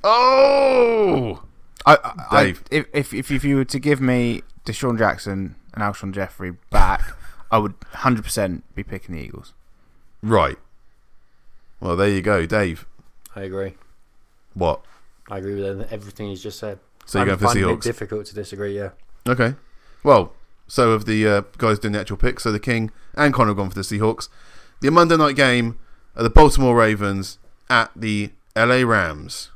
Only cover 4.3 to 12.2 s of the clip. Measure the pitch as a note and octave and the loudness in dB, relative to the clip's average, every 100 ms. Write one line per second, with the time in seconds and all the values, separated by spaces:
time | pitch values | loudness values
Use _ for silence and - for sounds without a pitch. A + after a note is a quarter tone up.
4.3 | A#2 - - - A2 C3 A2+ G#2+ - - | -4 -10 -14 -10 -4 -4 0 0 0 -6
5.3 | F#2+ F#2+ - - - G#2 G2+ G2 F#2+ F#2+ | -8 -8 -12 -16 -6 -6 -6 -10 -8 -8
6.3 | - F#2 F2 - - - - - - - | -8 -12 -14 2 6 6 4 -4 -6 -14
7.3 | - - A2+ G#2 - - - C3 A#2 - | -14 -2 0 0 -8 -18 -4 -2 -2 -4
8.3 | - G2 F2 - - - F#2+ - E2 A1+ | -4 -4 -6 -12 -14 -12 -14 -12 -12 -12
9.3 | - - - - - _ _ - - G#2+ | -16 -20 -20 -20 -20 _ _ -20 -10 2
10.3 | G#2+ D2 C2 - - - _ _ - _ | 2 2 -2 -16 -20 -20 _ _ -20 _
11.3 | _ - - - - F#2 F2 G2+ G2 | _ -20 -20 -20 -10 -4 0 2 0